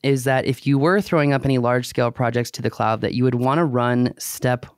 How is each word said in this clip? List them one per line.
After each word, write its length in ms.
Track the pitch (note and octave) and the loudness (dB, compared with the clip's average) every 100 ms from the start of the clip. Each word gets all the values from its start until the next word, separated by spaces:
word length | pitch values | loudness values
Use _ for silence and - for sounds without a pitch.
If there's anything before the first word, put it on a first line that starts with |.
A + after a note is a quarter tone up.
is 220 | C3+ C#3 | 0 0
that 220 | B2+ C3 C3 | 2 0 0
if 200 | C3 - | -2 0
you 140 | C#3 | 2
were 220 | D3+ G3 | 4 2
throwing 320 | G3 E3+ D3 | 0 0 2
up 120 | C#3 C3+ | 2 0
any 140 | C3 | 0
large-scale 520 | A#2+ B2 B2 - A#2+ | 2 0 -2 -2 -2
projects 380 | - A#2+ A#2+ A#2+ | 0 -2 -2 -4
to 120 | - | -6
the 60 | A#2 | -6
cloud, 300 | - A2 A2+ | -2 -2 0
that 120 | G#2+ | -2
you 100 | B2 | 0
would 120 | B2+ B2 | 0 2
wanna 300 | B2+ D3 E3+ | 0 0 0
run 480 | B2 A#2+ B2 B2 - | 0 0 2 0 -2
step 480 | - - B2+ B2 - | -12 -4 -2 -2 -6